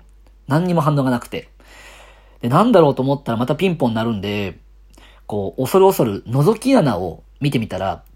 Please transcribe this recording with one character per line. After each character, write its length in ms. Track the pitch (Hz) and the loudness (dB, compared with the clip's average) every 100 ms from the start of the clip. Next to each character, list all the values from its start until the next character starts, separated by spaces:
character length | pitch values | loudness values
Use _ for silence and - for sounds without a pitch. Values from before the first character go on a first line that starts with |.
| _ _ _ _ - | _ _ _ _ -4
何 160 | 151 | -2
に 100 | 180 | 0
も 80 | 170 | 0
反 160 | 147 147 | 0 0
応 60 | |
が 80 | 131 | 0
な 80 | 120 | -2
く 80 | - | -6
て。 200 | 87 - _ - - - - - - _ _ | -12 -14 _ -20 -20 -20 -20 -20 -20 _ _
で、 80 | 120 | 0
な 140 | 147 | 2
ん 80 | 226 | 4
だ 100 | 196 | 6
ろ 80 | 151 | 4
う 60 | 131 | 2
と 80 | |
思 100 | 131 | -2
っ 80 | 139 | -4
た 120 | - | -4
ら 40 | 113 | -4
ま 80 | 123 | -2
た 100 | 147 | -2
ピ 120 | 190 | -2
ン 80 | 160 | 0
ポ 140 | 123 | -2
ン 40 | |
鳴 120 | 110 117 | -2 -4
る 40 | |
ん 80 | 107 | -4
で、 360 | 98 104 98 82 _ - _ - - _ - | -6 -6 -8 -10 _ -20 _ -20 -20 _ -10
こ 260 | 104 95 - | -8 -6 -6
う、 60 | |
恐 160 | 127 190 | 0 4
る 80 | 190 | 4
恐 180 | 190 | 4
る 200 | 123 98 | 0 -2
覗 340 | - 131 151 220 | -4 0 2 0
き 180 | 262 254 | 2 2
穴 220 | 147 92 | 2 -2
を 240 | 92 - - _ | -6 -10 -18 _
見 120 | 143 | -4
て 80 | 135 | -2
み 80 | 110 | -4
た 100 | 92 | -6
ら、 240 | 95 82 - | -6 -6 -14